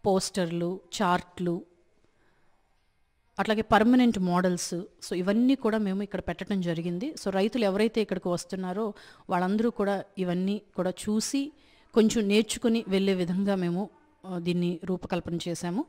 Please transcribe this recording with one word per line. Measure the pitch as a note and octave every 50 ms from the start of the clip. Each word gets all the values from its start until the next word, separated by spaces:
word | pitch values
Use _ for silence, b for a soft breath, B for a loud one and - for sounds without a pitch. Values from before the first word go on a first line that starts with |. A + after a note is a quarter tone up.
| -
పోస్టర్లు, | G#3 F#3+ F#3+ - - - G#3 F3 E3 E3+ E3+ E3+ F3 F#3 F#3 - _ - -
చార్ట్లు, | G#3+ F3 F3+ F3+ - - - - F3+ F3 E3+ F#3+ - _ _ _ _ _ _ _ _ _ _ _ _ _ _ _ _ _ _ _ _ _ _ _ _ _ _ _ _ _ _ _ _ _ _ -
అట్లాగే | G3 G3 G#3+ G#3+
పర్మనెంట్ | G#3+ - A3+ A3+ G#3+ A#3+ B3+ B3+ B3 A#3+ G#3+ G3+
మోడల్స్, | F3+ F3+ F3 F3+ F3+ F#3 F3+ F3 - - F3+
so | E3+ G3+ - _ _ - - G3+
ఇవన్నీ | F3 F3+ F#3+ G#3 A3+ B3 B3+ C#4
కూడా | - - A3 G#3+
మేము | A3 G#3+ G3 F#3+ G3 G#3
ఇక్కడ | - - F3+
పెట్టడం | - - E3+ - F#3+ - G#3 F#3+
జరిగింది. | F3+ F3 E3 E3 E3 F3 F3 F3 G#3+ D#4 -
So | - - G3+
రైతులు | F#3+ F#3+ G3 A3+ - B3 A3
ఎవరైతే | G3 F#3 G3+ G#3+ A3+ - A#3
ఇక్కడికి | G#3 - F#3+ F3+ -
వస్తున్నారో | F3+ F3 E3 - - - F#3 F#3 F3+ F3+ G3+ A3+ G#3 G#3 B B B B B B -
వాళ్ళందరూ | F#3 F3 F3+ F#3 G3+ A3 A3+ A#3+
కూడా | A3+ - G3+ G3 G3+ F#3+ - _ _
ఇవన్నీ | - F#3 F3+ F3 F3+ F#3 G3 G3+ G#3+ - _ _
కూడా | - F3 F#3
చూసి | F3+ - - G#3+ G#3+ A3 - - - C#4 C#4 D4+ - b b b b b b b -
కొంచెం | A#3 A3 A3 - A#3 G#3+
నేర్చుకుని | G3 G3+ G#3+ A3+ - - - - A#3 A3+ A#3 A3
వెళ్ళే | - F#3+ F#3+ F#3+ G3 F#3+
విధంగా | F3+ F3+ E3+ F3+ F#3+ G3+ G3+ G3
మేము, | F#3+ F3+ F3 F3 F3+ G#3 - _ _ _ _ _ _ -
ఆ, | F#3 F#3
దీన్ని | F3 E3+ F3 F3 F3 F3 F3 F3 D#3+ -
రూపకల్పన | F#3 F#3 F3+ - - F#3+ F3 - - E3+ E3+ -
చేశాము. | F3 E3+ - F3+ F3 F3 A3+ E4+